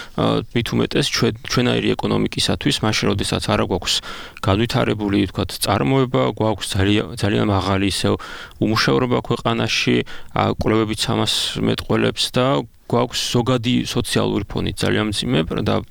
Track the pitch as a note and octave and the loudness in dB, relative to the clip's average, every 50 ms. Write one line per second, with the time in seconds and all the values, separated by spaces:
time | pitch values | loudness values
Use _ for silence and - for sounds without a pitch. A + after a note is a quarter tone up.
0 | - - - - A2 A2 A2+ A2 G#2+ - - A#2+ A#2 - - A2+ A#2 A2+ - - | -14 -8 -4 0 0 2 2 0 -2 -2 -2 -2 -2 0 0 0 0 0 0 0
1 | D3 - - - - A2+ A2+ A2+ - - - C3 B2 B2 A#2+ A#2 G#2+ G#2+ A2 - | 0 0 0 0 0 0 0 -2 -6 -2 0 0 2 2 2 2 2 0 0 0
2 | - G#2 G#2+ G#2+ G#2+ G#2 - - - - G2+ - - C#3+ C#3 - - A2 G#2+ - | 0 0 0 0 0 0 -2 -2 0 0 0 0 0 0 0 0 0 0 0 2
3 | - G#2 G2+ G2 G2+ - F#2+ F#2 - - G#2 G#2+ A2 F#2 F#2+ F#2 - - - - | 0 0 0 0 -2 -2 -2 -2 0 2 2 2 2 0 0 -2 -2 -2 -2 -2
4 | - - - - - - - - - A2 F#2+ G2 A#2 A#2 - B2 A#2+ A#2 A2+ G#2+ | -4 -6 -10 -12 -14 -16 -14 -4 0 2 2 4 2 2 2 0 2 0 0 0
5 | G#2 G2+ G2+ G2+ G2+ F#2+ - - G2+ - - - - - G2 G2+ C#3 C#3 C3+ C3+ | 0 0 2 2 2 0 0 -2 -4 -4 -4 -4 -2 0 0 2 2 2 2 2
6 | C3 B2 C3 C3 C3 B2+ G#2 - A2 A2 G#2+ G2+ - - - G2 F#2+ G2+ G#2 G#2+ | 2 2 2 0 0 0 0 0 0 0 0 -2 -4 -4 0 2 2 4 4 2
7 | - D#2 G#2 - - G2+ G#2+ A#2 A2+ G#2+ G2+ F#2+ F2 F#2+ G2 F#2+ G2 G2 F#2 - | 0 -2 -4 -2 -2 0 2 2 2 2 2 0 2 0 2 2 2 2 0 0
8 | - G#2 G2+ - - - - - - - - - A2 G#2+ A2 A2+ - C#3+ C#3 C3 | 0 0 0 0 -4 -8 -14 -14 -14 -14 -4 -2 0 2 2 2 2 2 2 2
9 | B2+ B2 B2 B2 A#2 - A#2+ - - A#2+ A#2 A#2 A#2 A2 - - - B2+ B2 A#2+ | 2 2 0 0 0 -2 -2 -2 0 0 0 0 0 0 -2 0 0 2 2 2
10 | A#2+ - - - - - - - G#2 G#2 G#2 - - B2 A2 A2 A2 G#2+ G#2+ - | 0 -2 -6 -12 -8 -4 0 0 2 2 0 0 0 2 2 2 2 0 -2 -2
11 | - - A2 A2 A2 G#2+ - - - - - A2 G#2+ A2 A2 - - - A#2 A2+ | -2 -2 0 0 0 0 0 -2 -2 -4 -2 -2 0 0 0 0 -2 0 0 2
12 | A2+ A2+ G#2+ - - - - B2+ B2+ C3+ C#3+ C#3+ B2 - - - _ - - A#2+ | 2 0 0 -2 -2 -2 0 2 2 2 2 0 -2 -4 -10 -20 _ -2 0 0
13 | B2+ B2+ - - - - - B2 A#2 B2+ C3 B2 A2+ B2+ B2 B2 A#2 - - A#2+ | 0 0 -2 -4 -2 0 2 2 2 2 2 0 2 0 0 0 0 -2 -2 -4
14 | A2+ - - A2 G#2 G#2 G#2 G#2+ G2+ - - - F2+ F#2 F2+ - - G2 G#2 G#2 | -2 0 0 0 2 2 0 -2 -2 -4 -4 -2 -2 -2 -2 -2 0 0 2 2
15 | G#2+ G#2+ G#2 - - B2 C3 D3+ D#3+ - - A2+ A2+ A2+ G#2+ G2+ G2+ - | 0 0 -2 -2 -2 0 0 0 0 0 -2 -2 0 0 0 0 0 0